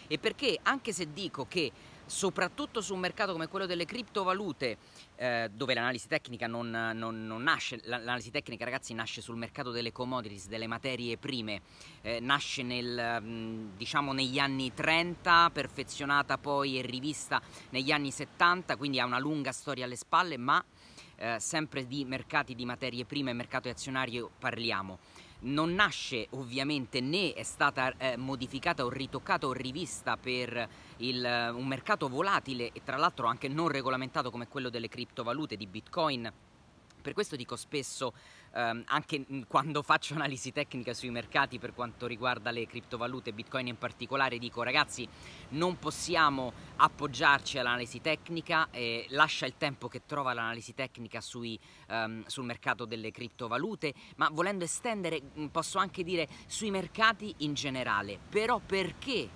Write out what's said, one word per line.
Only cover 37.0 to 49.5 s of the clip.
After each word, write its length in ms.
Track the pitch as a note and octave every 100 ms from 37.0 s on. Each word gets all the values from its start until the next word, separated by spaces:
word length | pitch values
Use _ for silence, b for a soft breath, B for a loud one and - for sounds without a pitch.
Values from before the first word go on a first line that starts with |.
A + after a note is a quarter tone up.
| -
Per 80 |
questo 220 | C3+ G#3 C#3+
dico 200 | A#2+ A#2
spesso, 580 | - D3 B2+ - C3 - B B B -
ehm, 260 | A#2+ A2+ -
anche, 360 | C#3+ - D3+ C3+
mm, 120 | C3+ A#2
quando 360 | D3+ C#3 D3
faccio 320 | C#3 D#3+ - D3+
analisi 360 | C#3+ C3 B2+
tecnica 400 | D3 D3 C3 A#2+ A#2
sui 160 | B2
mercati 480 | A#2 A2+ D3+ C3+ B2
per 160 | A#2 -
quanto 320 | A#2+ - A#2+
riguarda 420 | A#2 B2+ A#2 A2
le 160 | A#2 A2+
criptovalute, 680 | A#2+ - A#2+ A#2+ B2+ A#2+
Bitcoin 360 | G#2 - C3+ B2
in 100 | A2+
particolare, 640 | B2 - B2 C3+ C3+ A#2+
dico: 240 | A#2+ A#2
"Ragazzi, 440 | A#2 C#3+ C#3+ - A#2 B B B B
non 280 | C3+ F3 F3
possiamo 760 | D3+ - - E3+ D#3 C3+ B2+ - B B
appoggiarci 840 | D3+ - D3 B2 D#3 C#3 - C#3
all'analisi 420 | B2 B2 A#2+ A#2+
tecnica, 680 | D#3+ D3+ - E3+ D#3 D#3+ D#3
eh, 340 | A#2+ A#2 A#2 G2
lascia 360 | C#3 D3+ -
il 80 | C#3